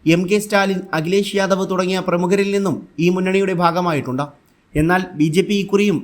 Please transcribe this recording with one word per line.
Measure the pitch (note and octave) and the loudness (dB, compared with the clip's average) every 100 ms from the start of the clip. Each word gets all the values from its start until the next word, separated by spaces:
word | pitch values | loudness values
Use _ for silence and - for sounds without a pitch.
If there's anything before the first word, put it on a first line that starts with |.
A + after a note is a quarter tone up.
| D#3 | 2
എം | E3+ F#3 | 2 2
കെ | G#3 | -2
സ്റ്റാലിൻ, | G#3 G3+ G3 F#3+ - D#3+ | 0 0 0 -2 -4 -4
അഖിലേഷ് | D#3+ G3 G3+ G3+ | 0 0 0 -2
യാദവ് | G3 F#3+ F#3+ | 0 0 0
തുടങ്ങിയ | F#3 F#3 F#3+ F#3 | -2 -2 -2 -2
പ്രമുഖരിൽ | F3 F3+ G3 G3+ | 0 2 0 0
നിന്നും | G3 G3 C#3 - - | 0 0 -4 -6 0
ഈ | F3 | 0
മുന്നണിയുടെ | F3+ F#3 G3 F#3+ F3+ | 2 0 0 0 2
ഭാഗമായിട്ടുണ്ട്. | F3 E3 F3+ D3+ B2+ B2+ D3 - _ _ _ D3 | 0 2 -2 -2 -4 -6 -6 -10 _ _ _ -2
എന്നാൽ | D#3+ F3+ F3+ D3+ | 2 2 -2 0
ബി | D#3+ | 2
ജെ | E3 G3 | 2 0
പി | G#3 | -2
ഇക്കുറിയും | F#3+ G3+ G#3 D#3+ | 0 2 2 0